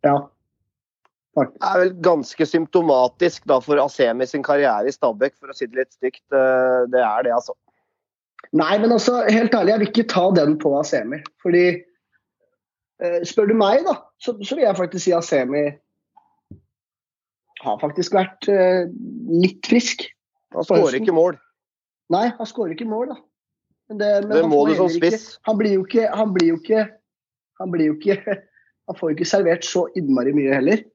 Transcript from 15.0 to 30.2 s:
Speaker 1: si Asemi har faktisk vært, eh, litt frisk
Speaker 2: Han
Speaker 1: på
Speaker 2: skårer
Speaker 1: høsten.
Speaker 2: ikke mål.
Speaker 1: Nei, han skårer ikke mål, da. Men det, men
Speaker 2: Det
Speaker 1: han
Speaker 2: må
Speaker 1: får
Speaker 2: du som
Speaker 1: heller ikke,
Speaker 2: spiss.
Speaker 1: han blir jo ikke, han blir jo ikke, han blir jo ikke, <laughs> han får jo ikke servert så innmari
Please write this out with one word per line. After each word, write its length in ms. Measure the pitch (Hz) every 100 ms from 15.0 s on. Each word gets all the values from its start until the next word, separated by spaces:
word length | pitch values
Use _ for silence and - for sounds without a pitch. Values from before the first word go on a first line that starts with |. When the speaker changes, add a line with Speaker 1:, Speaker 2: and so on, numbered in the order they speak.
| 185
Speaker 1:
si 80 | 170
Asemi 480 | 170 147 127 143 147 143 _ _ _ _ _ _ _ - _ _ _ _ _ _ _ _ _ -
har 140 | - 104
faktisk 320 | 151 151 175
vært, 320 | 202 190 - -
eh, 320 | 196 185 185 175 - - - -
litt 320 | 165 185 - -
frisk 380 | 240 - - - _ _ _ _
Speaker 2:
Han 80 | -
Speaker 1:
på 60 | -
Speaker 2:
skårer 160 | 180
Speaker 1:
høsten. 180 | 165 127
Speaker 2:
ikke 140 | 220 165
mål. 220 | 175 147 _ _ _ _ _ _ _
Speaker 1:
Nei, 160 | 175 233 226
han 100 | 226
skårer 300 | - 190 160
ikke 100 | 226
mål, 280 | 214 254
da. 20 | 262 _ _ _ _ _ _ _
Men 80 | 214
det, 100 | 208 202
men 80 | 208
Speaker 2:
Det 100 | 220
Speaker 1:
han 80 | 160
Speaker 2:
må 80 | 147
Speaker 1:
får 60 | 147
Speaker 2:
du 60 |
som 120 | 160 180
Speaker 1:
heller 80 | 170
ikke, 220 | 165 220
Speaker 2:
spiss. 200 | - -
Speaker 1:
han 160 | - 214
blir 140 | 214
jo 100 | 190
ikke, 200 | 185 233 220 202
han 160 | 214
blir 160 | 185 165
jo 80 | 165
ikke, 280 | - 220 214 - _ _ _ _ _ _
han 100 | 185
blir 160 | 175 156
jo 80 | 151
ikke, 180 | 196 196 - 196 _
<laughs> 340 | _ _ _ -
han 80 | 175
får 140 | 165
jo 60 | 156
ikke 120 | 175
servert 360 | 202 175 165
så 220 | - 180 165 -
innmari 360 | 147 127